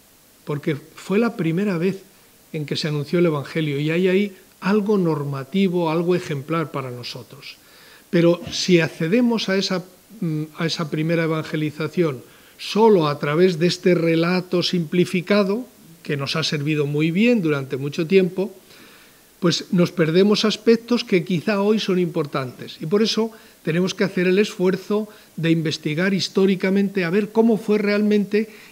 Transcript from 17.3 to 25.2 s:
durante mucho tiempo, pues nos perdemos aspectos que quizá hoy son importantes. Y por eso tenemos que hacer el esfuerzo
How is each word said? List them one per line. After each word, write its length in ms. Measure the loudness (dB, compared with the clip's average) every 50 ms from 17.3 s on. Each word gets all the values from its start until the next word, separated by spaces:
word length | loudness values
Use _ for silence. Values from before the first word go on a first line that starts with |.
| 4 2
durante 360 | 2 0 0 -2 -2 -4 -6
mucho 300 | -6 -6 -6 -4 -4 0
tiempo, 460 | 4 4 4 4 4 0 -4 -6 -6 -8 -14 -20 -20 -20 -20 -20 -20 -20 -20 -20 -20 -20 -20 _ _ _ _
pues 280 | 0 0 0 -2 -4 -2
nos 220 | 2 2 2 2
perdemos 520 | 0 0 0 2 4 4 4 4 4 2 0
aspectos 600 | 0 -2 2 4 4 4 4 2 0 -2 -2 0
que 200 | 0 0 0 0
quizá 380 | 0 -2 -2 -2 -2 -2 0
hoy 160 | 2 2 2 0
son 220 | 0 0 0 0
importantes. 800 | 0 0 -2 -4 -4 -4 -4 -6 -6 -6 -10 -14 -16 -16 -14 -12
Y 60 | -4
por 140 | -2 0 0
eso 300 | 2 0 0 -2 -2 -4 -6 -14 -20 -20 -20 _
tenemos 320 | -6 -2 0 0 0 -2 -2
que 100 | -2 -4
hacer 220 | -2 0 0 0
el 140 | 2 2 2
esfuerzo 680 | 2 0 -2 0 0 0 0 -2 -4 -4 -4 -4 -4 -6 -12 -20